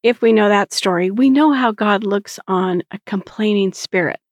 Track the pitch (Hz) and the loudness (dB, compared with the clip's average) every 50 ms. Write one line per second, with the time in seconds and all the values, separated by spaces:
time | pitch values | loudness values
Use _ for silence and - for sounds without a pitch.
0 | - 226 247 _ - 226 226 214 208 208 208 202 202 _ - - - 196 180 175 | 0 0 0 _ 2 4 4 4 4 4 2 2 0 _ -6 -4 -2 -2 0 0
1 | 180 185 196 226 262 269 262 277 302 311 285 262 254 233 214 - 214 208 208 190 | -2 -2 0 2 2 4 4 4 4 4 2 2 0 -2 -2 -2 0 0 0 0
2 | 226 202 196 202 202 - - - - - 190 185 185 185 180 180 - _ - 202 | 0 -2 -2 -4 -4 -6 -18 -18 -6 -2 -2 0 0 0 -2 -4 -4 _ -14 -16
3 | _ - - 196 - - - - 214 214 208 202 196 190 180 - - - - 185 | _ -6 -6 -6 -6 -8 -8 -4 -2 0 0 0 0 -2 -2 -6 -12 -4 -2 -2
4 | 170 143 - - _ _ | -2 -2 -4 -8 _ _